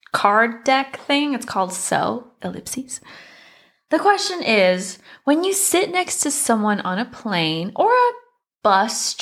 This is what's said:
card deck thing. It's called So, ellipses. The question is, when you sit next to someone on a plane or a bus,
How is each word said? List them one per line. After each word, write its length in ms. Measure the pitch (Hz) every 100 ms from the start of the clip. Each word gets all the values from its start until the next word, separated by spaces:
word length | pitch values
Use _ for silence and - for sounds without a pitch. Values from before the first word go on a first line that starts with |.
| _
card 500 | - 202 214 233 233
deck 380 | 269 262 269 -
thing. 340 | - 285 294
It's 100 | 247
called 280 | - 196 180
So, 560 | 180 - 147 180 233 - _
ellipses. 580 | 180 180 - 254 269 - - - - - - - _ _ _
The 80 | 311
question 420 | 403 392 - 349
is, 540 | - 214 185 180 185 - - -
when 180 | - 302
you 100 | 381
sit 380 | 381 - 349 370
next 300 | 359 359 -
to 100 | 294
someone 500 | - - 220 208 202
on 180 | 180 185
a 40 |
plane 680 | 247 - 220 180 160 160 185
or 160 | - 415
a 200 | 494 494 494 _ _ _ _
bus, 540 | 214 190 220 - - -